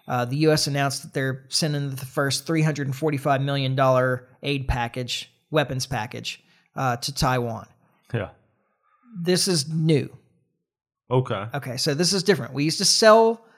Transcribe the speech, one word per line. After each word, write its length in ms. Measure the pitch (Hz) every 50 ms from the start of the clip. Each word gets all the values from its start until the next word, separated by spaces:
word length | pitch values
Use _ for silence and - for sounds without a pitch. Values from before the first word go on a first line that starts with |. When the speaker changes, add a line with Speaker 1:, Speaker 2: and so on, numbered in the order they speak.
| - -
Speaker 1:
uh, 160 | 127 123 123
the 120 | 120 127 147
U 140 | 156 156 156
S 140 | 151 -
announced 360 | 147 139 143 139 139 135 - -
that 100 | - -
they're 320 | 156 131 135 131 131 - -
sending 420 | - - 170 156 147 143 143 139
the 160 | 135 131 -
first 380 | 127 - 156 143 139 131 - -
three 160 | - 165 160 156
hundred 240 | 156 151 147 143 135
and 80 | 131
forty-five 440 | 131 160 156 147 131 - 151 139 135
million 360 | 139 139 139 139 135 131 131
dollar 500 | 135 135 131 131 127 127 127 127 123 - _ _ - -
aid 240 | 143 143 139 127
package, 640 | 131 - 123 120 117 - 127 127 117 - - - - _ _ _ -
weapons 360 | 151 156 147 139 131 131 127
package, 560 | - - 117 107 - - 113 113 - - - _ _ _ _ _ _ -
uh, 220 | - 135 131 120
to 180 | 120 - - 139
Taiwan. 520 | - 156 131 127 127 120 117 113 107 - - _ _ _ _ _ _ _ _ -
Speaker 2:
Yeah. 180 | 120 95 - - _ _ _ _ _ _ _ _ _ _ _ _ _ _ - 233 180 170
Speaker 1:
This 240 | 175 180 175 -
is 220 | 202 180 160 131 156
new. 420 | 160 165 156 160 160 135 - - - - _ _ _ _ _ _ _ _ _ _ _ _ _ _ _ _ _ -
Speaker 2:
Okay. 340 | 123 131 127 - 113 98 101 110 -
Speaker 1:
Okay, 220 | 143 - 131 120
so 180 | 131 - - 117
this 180 | 143 180 170 190
is 100 | 196 165
different. 320 | 202 196 135 135 - 139
We 100 | 139 143
used 140 | 160 156 -
to 60 | 196
sell 600 | 185 - - 226 220 214 226 226 226 226 220 - _ _